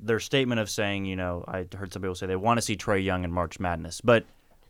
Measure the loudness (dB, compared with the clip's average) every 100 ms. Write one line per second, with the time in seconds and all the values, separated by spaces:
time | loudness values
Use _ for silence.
0 | 0 0 2 2 2 0 0 0 0 0
1 | -2 -2 -2 -4 -4 -6 -6 -8 -8 -4
2 | -4 -4 -2 0 2 2 0 -2 0 2
3 | 2 0 0 -2 -2 -2 -4 -4 -6 0
4 | 4 4 2 _ _ _